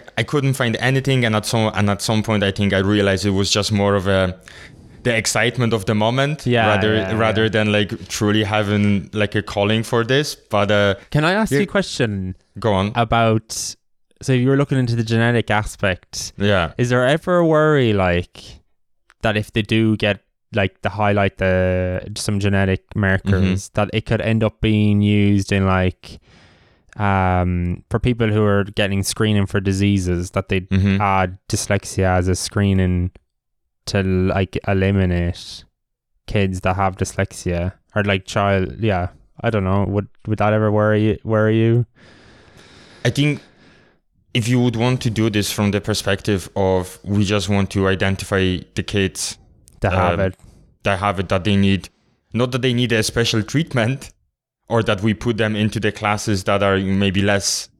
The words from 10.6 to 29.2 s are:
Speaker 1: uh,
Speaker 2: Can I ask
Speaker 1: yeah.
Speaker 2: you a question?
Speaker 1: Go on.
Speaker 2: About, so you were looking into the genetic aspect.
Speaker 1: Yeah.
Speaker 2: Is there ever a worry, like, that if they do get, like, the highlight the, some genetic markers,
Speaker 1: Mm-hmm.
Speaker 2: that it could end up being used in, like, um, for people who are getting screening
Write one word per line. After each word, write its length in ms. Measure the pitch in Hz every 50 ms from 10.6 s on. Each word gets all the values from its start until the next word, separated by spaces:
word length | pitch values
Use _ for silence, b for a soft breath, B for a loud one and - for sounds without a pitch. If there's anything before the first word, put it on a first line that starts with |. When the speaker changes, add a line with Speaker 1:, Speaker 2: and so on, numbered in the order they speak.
| 107 98
Speaker 1:
uh, 240 | 104 101 101 101 95 - B B
Speaker 2:
Can 140 | - 147 156
I 80 | 170
ask 180 | 190 214 220 -
Speaker 1:
yeah. 80 | 135 143
Speaker 2:
you 60 | 202
a 20 |
question? 680 | - - 202 180 - - - 123 107 104 95 92 92 90 - _ _ - 101
Speaker 1:
Go 120 | 117 110
on. 200 | 101 95 98 104 117
Speaker 2:
About, 760 | 120 117 110 117 117 113 113 110 110 - - - - - - - - _ _ _ _ _ _ _ -
so 120 | - -
you 160 | 131 123 123 135
were 80 | 139
looking 200 | 139 139 - 139 131
into 180 | 127 117 117
the 80 | 117 110
genetic 440 | 110 117 113 113 120 120 113 104 -
aspect. 800 | 107 107 107 - - - 104 95 90 - _ _ - - - - -
Speaker 1:
Yeah. 360 | - 101 104 101 90 82 76 -
Speaker 2:
Is 120 | - 123 120
there 180 | 123 127 127
ever 300 | 131 151 160 - 190 180
a 100 | 175 170
worry, 460 | 160 156 151 151 156 151 139 127 113
like, 500 | 104 98 92 90 87 87 85 - - - - - - - _ _ _ _ _ _ _ _ _ _ _ _
that 140 | - 110 104
if 160 | 107 104 -
they 100 | - 117
do 340 | 107 - 110 113 113 110 107
get, 220 | - 107 104 98 - _ _ _ _ _ _
like, 300 | - 104 98 95 - _
the 60 | - 98
highlight 500 | 98 104 107 104 101 101 98 98 - -
the, 600 | 95 95 92 92 92 92 92 92 92 90 90 95 - - 107
some 240 | - - - 104 98
genetic 420 | 101 101 101 98 98 95 95 - _ - -
markers, 720 | 107 101 95 95 92 - 98 101 95 98 92 92 98 - -
Speaker 1:
Mm-hmm. 40 | -
Speaker 2:
that 160 | 107 104 -
it 120 | - 110 -
could 140 | - 117 104
end 220 | - 113 110 110
up 180 | 110 104 - _
being 400 | - 110 107 104 104 104 104 101
used 520 | 104 104 104 104 101 101 101 98 95 -
in, 120 | 101 98 95
like, 520 | 95 92 92 92 90 - _ - - - - b b b b b b b b b b b b b b b
um, 880 | 110 104 101 98 95 92 92 90 90 90 90 90 87 87 87 87 - - -
for 100 | - 113
people 260 | - 127 120 113 113
who 160 | 110 107 110
are 220 | 107 104 101 101 98
getting 400 | 101 - - 104 95 98 98 95
screening 420 | - - -